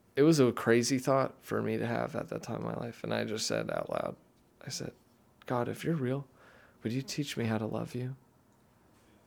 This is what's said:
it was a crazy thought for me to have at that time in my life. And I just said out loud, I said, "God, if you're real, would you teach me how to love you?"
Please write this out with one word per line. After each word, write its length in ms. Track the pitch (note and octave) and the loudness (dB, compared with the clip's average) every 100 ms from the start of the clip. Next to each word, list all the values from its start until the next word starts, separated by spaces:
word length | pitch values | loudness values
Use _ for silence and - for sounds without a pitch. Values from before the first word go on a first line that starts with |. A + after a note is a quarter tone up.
| _ - | _ 4
it 80 | |
was 160 | D3+ D#3 | 6 8
a 120 | B2 | 6
crazy 460 | A#2 - A#2 A#2+ C3+ | 6 4 4 4 0
thought 340 | C#3 C3+ B2+ - | 2 2 2 -4
for 200 | - A2 | -4 -2
me 160 | A2 A2 | 0 -2
to 80 | A2+ | -2
have 300 | A#2 A#2 - | -2 -2 -4
at 140 | - | -6
that 140 | A2 | -8
time 140 | - A2 | -6 -6
in 60 | |
my 100 | A2+ A2+ | -6 -6
life. 280 | A#2+ - | -8 -8
And 100 | A2 | -4
I 100 | A2 | -4
just 240 | A2 G#2+ - | -2 -4 -2
said 220 | G#2+ A1 | -2 -2
out 180 | G1+ G1+ | -4 -2
loud, 260 | G1+ G1+ - _ _ _ _ - | -4 -4 -8 _ _ _ _ -10
I 40 | |
said, 220 | - - - _ _ _ _ - | -8 -10 -12 _ _ _ _ -4
"God, 220 | B2 A#2 | -2 -2
if 160 | - | -4
you're 120 | C#3+ E3 | -2 0
real, 320 | B2 C#3 C3+ - - - - _ | 0 -2 -6 -18 -20 -20 -20 _
would 120 | A2 | -4
you 80 | B2+ | -2
teach 340 | C#3 - C#3+ - | -4 -6 -4 -2
me 80 | A2+ | 0
how 120 | A2 | 0
to 80 | A2 | -2
love 280 | A2+ A2+ B2 | -4 -4 -6
you?" 200 | B2+ C3+ _ _ _ _ _ _ _ _ _ _ | -8 -10 _ _ _ _ _ _ _ _ _ _